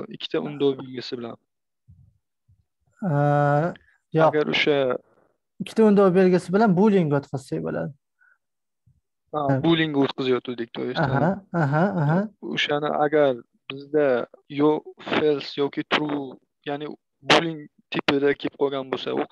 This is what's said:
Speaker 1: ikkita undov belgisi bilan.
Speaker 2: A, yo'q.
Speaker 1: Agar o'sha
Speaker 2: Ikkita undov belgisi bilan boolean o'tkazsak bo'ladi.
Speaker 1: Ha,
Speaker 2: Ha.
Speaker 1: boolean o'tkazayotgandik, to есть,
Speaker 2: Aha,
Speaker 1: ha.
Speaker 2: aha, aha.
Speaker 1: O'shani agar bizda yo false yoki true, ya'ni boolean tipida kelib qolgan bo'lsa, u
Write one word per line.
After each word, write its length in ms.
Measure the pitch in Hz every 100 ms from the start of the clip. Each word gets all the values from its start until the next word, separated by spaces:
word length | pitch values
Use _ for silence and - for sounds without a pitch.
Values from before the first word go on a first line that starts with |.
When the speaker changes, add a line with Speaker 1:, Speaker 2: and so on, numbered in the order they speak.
| -
Speaker 1:
ikkita 300 | - - 160 151
undov 280 | 143 143 135
belgisi 400 | 131 127 - 120
bilan. 220 | 117 120 _ _ _ _ _ - _ _ _ _ _ _ _ _ _ _
Speaker 2:
A, 720 | 190 143 147 147 143 147 175 185 _ _ _
yo'q. 140 | 160 156
Speaker 1:
Agar 180 | 151 143
o'sha 240 | 147 156 139 127 - _ _ _ _ _ -
Speaker 2:
Ikkita 240 | 190 220 220
undov 240 | 202 190
belgisi 400 | 185 185 180 175
bilan 240 | 196 226 175
boolean 320 | 214 196 151 143
o'tkazsak 480 | - 131 - 160 160
bo'ladi. 280 | 165 165 - _ _ _ _ _ _ _ _ _ _ _ _ _ 151
Speaker 1:
Ha, 60 | 139
Speaker 2:
Ha. 60 | 135
Speaker 1:
boolean 280 | 160 165 160
o'tkazayotgandik, 760 | 139 135 - 127 123 - 117 113
to 140 | 139 123
есть, 140 | 131
Speaker 2:
Aha, 200 | 139 135
Speaker 1:
ha. 420 | 160 196 - 170
Speaker 2:
aha, 200 | 139 151 202 180
aha. 180 | 147 175 214 -
Speaker 1:
O'shani 480 | - 156 - 147 151 151 151
agar 300 | 151 143 117 - _ -
bizda 580 | 139 143 151 143 120 - - -
yo 200 | 143 151 151 - -
false 520 | - - 151 143 - -
yoki 260 | 143 151
true, 540 | - - 151 147 131 - _ _ 147
ya'ni 200 | 143 151 - _ _ 139
boolean 280 | 151 165 156 - _ _
tipida 400 | - - 143 143
kelib 220 | 139 147 -
qolgan 240 | 143 135 131
bo'lsa, 180 | 127 131
u 140 | 131 151